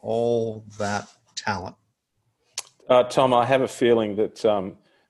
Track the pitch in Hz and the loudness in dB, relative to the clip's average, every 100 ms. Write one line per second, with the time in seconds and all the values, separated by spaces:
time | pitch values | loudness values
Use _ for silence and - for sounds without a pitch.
0 | 110 113 120 117 113 110 107 104 101 104 | -6 -2 0 -2 -4 -8 -14 -8 -4 -4
1 | - _ _ - - 95 92 - _ _ | -8 _ _ -10 -6 -6 -8 -16 _ _
2 | _ _ _ _ _ - - _ - 123 | _ _ _ _ _ -20 -20 _ 2 2
3 | 120 151 131 120 117 131 120 - 120 113 | 2 2 2 4 2 2 0 0 2 4
4 | 107 101 104 - 110 101 95 - _ _ | 2 -2 -4 0 0 0 -4 -12 _ _
5 | _ | _